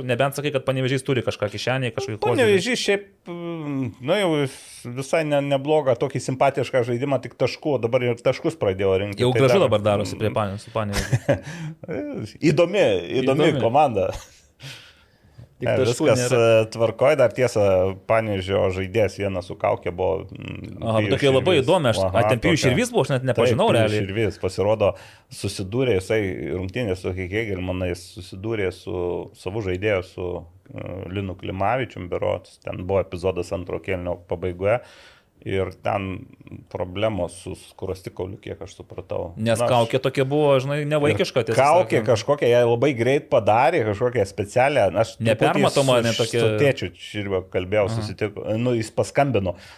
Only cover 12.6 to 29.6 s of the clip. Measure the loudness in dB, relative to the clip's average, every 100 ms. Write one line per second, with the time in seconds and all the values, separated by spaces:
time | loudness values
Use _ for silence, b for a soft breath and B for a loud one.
12.6 | 4 4 4 2 0 -2 0 2 2 2
13.6 | 2 4 2 2 -2 -4 B B B _
14.6 | -20 B B B B B B B B _
15.6 | -2 2 2 2 4 4 4 4 6 6
16.6 | 4 0 0 2 2 4 4 2 0 2
17.6 | 4 4 2 -2 0 0 0 -2 0 0
18.6 | 0 0 -2 0 0 0 -4 -4 -8 -4
19.6 | -2 -2 -4 -2 -2 -2 -6 -14 -12 -12
20.6 | -12 -8 -2 0 2 2 4 4 4 2
21.6 | 4 2 2 2 2 2 2 2 2 2
22.6 | 2 2 0 0 0 0 0 2 2 2
23.6 | 2 4 2 0 -2 -2 -2 -2 -4 -2
24.6 | 0 2 2 B B B B -10 -8 -6
25.6 | -4 -2 2 2 2 0 0 -4 -6 -6
26.6 | -6 -4 -4 -4 -4 -6 -4 -4 -4 -4
27.6 | -6 -4 -4 -6 -10 -18 -16 -12 -6 -4
28.6 | -4 -6 -8 -6 -4 -6 -10 -12 -10 -6